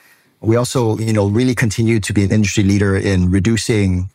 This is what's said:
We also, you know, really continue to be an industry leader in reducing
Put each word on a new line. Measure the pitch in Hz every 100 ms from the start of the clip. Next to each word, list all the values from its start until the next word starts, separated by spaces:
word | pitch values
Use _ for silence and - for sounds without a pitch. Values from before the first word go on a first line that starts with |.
| _ _ _ _
We | 101 117
also, | 123 135 113 98
you | 110
know, | 110 98
really | 104 127 123
continue | 113 107 113 113
to | -
be | 101
an | 98
industry | 107 101 -
leader | 98 101 101 95
in | 98 95 90
reducing | 98 98 113 - 110 98 90 95